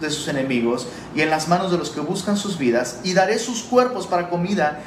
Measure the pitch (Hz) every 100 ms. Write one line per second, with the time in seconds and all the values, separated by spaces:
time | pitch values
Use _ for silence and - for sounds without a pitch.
0 | 156 143 - 143 131 123 117 123 - -
1 | - - 156 156 165 175 185 175 147 151
2 | 151 196 - 202 208 170 127 117 123 -
3 | 185 180 185 233 - 233 - 247 247 220
4 | 175 180 175 175 175 - 151 151